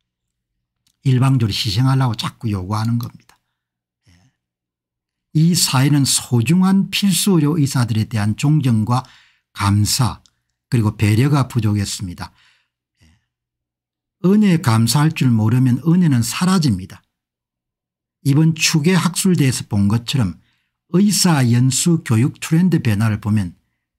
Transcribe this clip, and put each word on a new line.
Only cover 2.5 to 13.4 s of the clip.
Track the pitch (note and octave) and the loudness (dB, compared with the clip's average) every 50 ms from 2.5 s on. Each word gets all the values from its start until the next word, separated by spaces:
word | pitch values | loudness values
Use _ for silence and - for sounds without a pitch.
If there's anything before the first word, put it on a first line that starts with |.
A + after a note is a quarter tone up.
요구하는 | G2+ F#2+ F2+ F#2 G#2+ G#2+ A2 A#2 A#2 A#2+ | -6 -6 -6 -6 -4 -4 -2 -2 -2 -4
겁니다. | A#2+ G#2+ - - _ _ _ _ _ _ _ _ _ _ _ _ _ _ _ _ _ _ | -4 -8 -12 -16 _ _ _ _ _ _ _ _ _ _ _ _ _ _ _ _ _ _
예. | F2 F2 F2 C3 _ _ _ _ _ _ _ _ _ _ _ _ _ _ _ _ _ _ _ _ - | _ _ _ _ _ _ _ _ _ _ _ _ _ _ _ _ _ _ _ _ _ _ _ _ -2
이 | D3+ D#3+ E3+ F3+ | 0 2 2 2
사회는 | - - - - B2+ C3+ D3 D3 C#3+ C3+ | 0 -2 -2 -2 0 0 2 2 0 0
소중한 | A2+ - - - - B2 A#2+ A#2 B2 E3+ F#3 F#3 F#3+ G3 G3 G3 - | 0 -2 -4 -4 -2 -2 -2 0 0 0 2 2 2 2 0 0 -2
필수 | - - G#3 G3 F3 - - G#3 F#3+ | -4 -2 -2 -2 -2 0 0 0 0
의료 | E3 D3 D3 D#3 D#3+ | 2 2 0 0 0
의사들에 | C#3 C3 - C3 A#2+ A2 A2 A2 G#2+ | -2 -2 -2 -2 -2 -2 -2 -2 -2
대한 | - - A2 G#2 G#2+ G#2 | -2 -4 -2 -2 -2 -2
존경과 | - - C#3+ D#3 D3+ B2 C3 A2+ G#2+ G#2+ A#2+ A#2+ B2+ - - - _ _ _ _ _ _ _ _ | -2 0 0 0 2 2 0 0 0 0 -2 -2 -4 -4 -8 -14 _ _ _ _ _ _ _ _
감사 | - G#2 G2+ G2+ G#2 G#2 F2+ - - B2+ F#2+ E2 - _ _ _ _ _ _ _ _ _ _ | -4 0 0 2 2 0 0 0 -2 -2 -2 -4 -8 _ _ _ _ _ _ _ _ _ _
그리고 | - A#2 G#2 G#2+ - | -2 0 0 -2 -2
배려가 | - G#2+ G2+ G#2+ G#2+ C3+ D3 D3+ C#3+ B2+ - | 0 0 2 2 2 2 2 2 0 0 -2
부족했습니다. | - A#2+ A2 G#2+ G#2 G#2 G2 - - - G#2 F2+ E2+ - F2 - _ _ _ _ _ _ _ _ _ _ _ _ _ _ E2 | -2 -2 -2 0 0 -2 -2 -4 -6 -8 -10 -10 -10 -12 -14 -16 _ _ _ _ _ _ _ _ _ _ _ _ _ _ _
예. | D#2+ _ _ _ _ _ _ | _ _ _ _ _ _ _